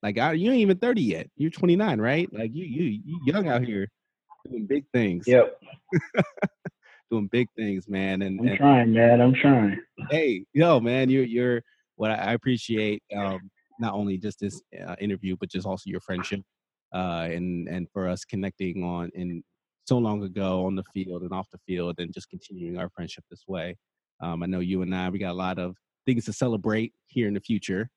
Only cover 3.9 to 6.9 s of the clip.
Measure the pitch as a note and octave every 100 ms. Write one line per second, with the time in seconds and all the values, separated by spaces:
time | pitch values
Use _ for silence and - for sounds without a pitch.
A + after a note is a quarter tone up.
3.9 | _ _ _ _ - - B2 G2+ C#3+ C#3+
4.9 | B2 G#2+ F2 A#2 B2 A2+ - - - _
5.9 | F3+ - A#3 - - G3+ _ - _ _